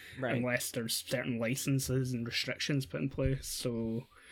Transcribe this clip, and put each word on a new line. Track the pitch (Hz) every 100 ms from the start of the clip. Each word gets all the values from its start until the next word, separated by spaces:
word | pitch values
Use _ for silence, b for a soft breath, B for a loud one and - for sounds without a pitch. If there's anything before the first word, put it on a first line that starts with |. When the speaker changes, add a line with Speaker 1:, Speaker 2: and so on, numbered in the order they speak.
| B 135
Speaker 1:
Right. | 127 123
Speaker 2:
unless | 123 120 -
there's | - 113 -
certain | - 127 - 117
licenses | 113 131 - 135 131 131 127
and | 123 117
restrictions | - - - - 147 135
put | 151
in | 143
place. | - 135 135 -
So | - 127 117 113 113 - B B